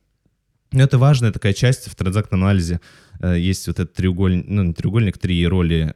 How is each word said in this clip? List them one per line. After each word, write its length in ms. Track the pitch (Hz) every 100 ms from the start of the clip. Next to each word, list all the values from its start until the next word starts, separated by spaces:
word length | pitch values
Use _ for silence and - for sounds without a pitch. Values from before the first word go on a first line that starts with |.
| _ _ _ _ _ _ _
ну, 100 | 131
это 140 | 135 123
важная 340 | 139 135 113
такая 220 | - 101
часть 340 | 98 123 127 -
в 60 | -
транзактном 480 | 92 101 - 92
анализе. 360 | 95 98 85 85 - - _ -
Э, 160 | 90 87
есть 300 | 92 92 -
вот 120 | 87
этот 140 | 87 -
треугольник, 500 | 92 87 95 90 -
ну, 160 | 101
не 100 | 87
треугольник, 440 | - 85 110 104 -
три 300 | 92 87 87
роли, 460 | 92 85 80 78